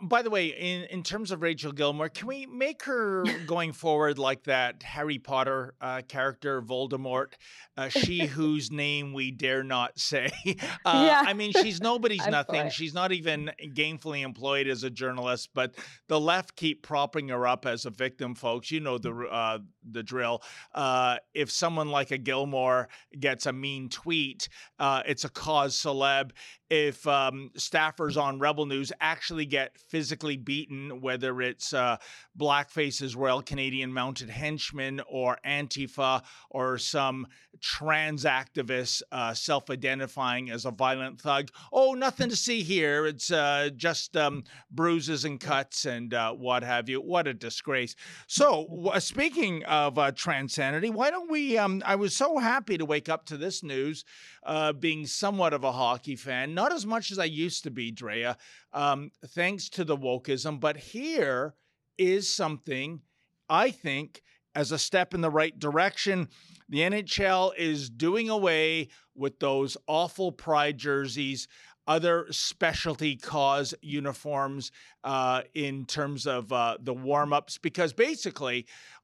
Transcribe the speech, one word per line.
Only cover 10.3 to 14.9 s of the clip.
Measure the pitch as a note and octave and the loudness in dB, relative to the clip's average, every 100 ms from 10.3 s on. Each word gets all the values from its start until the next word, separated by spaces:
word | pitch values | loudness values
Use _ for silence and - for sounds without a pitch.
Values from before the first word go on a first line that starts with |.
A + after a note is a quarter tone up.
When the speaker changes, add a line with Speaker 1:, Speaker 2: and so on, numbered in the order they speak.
| - | -2
Speaker 1:
<laughs> | F#3 F#3+ - - | -4 -4 -6 -2
Uh, | - C4+ D#4 | 4 8 8
Speaker 2:
Yeah. | D4 C#4 | 8 6
Speaker 1:
I | |
mean, | G3+ G#3 | 2 4
she's | C4+ D#4 E3+ | 4 4 2
nobody's | A3 A#3+ A#3 G#3 | 0 2 2 2
Speaker 2:
<laughs> | |
I'm | G3+ | 2
Speaker 1:
nothing. | D3+ C#3 D#3+ | 2 2 0
Speaker 2:
for | D3 | -2
it. | |
Speaker 1:
She's | - D#3+ | -2 -4
not | D#3+ F#3 | -2 0
even | F#3 D#3+ D3+ D3+ - D3+ | 0 0 -2 -4 -10 -8
gainfully | C3+ D3+ D#3 D#3+ C#3+ | -2 -2 -2 -6 -6
employed | C3+ A2+ C3+ C#3 C3+ | -6 -6 -2 0 0
as | B2+ | 0
a | B2+ | -4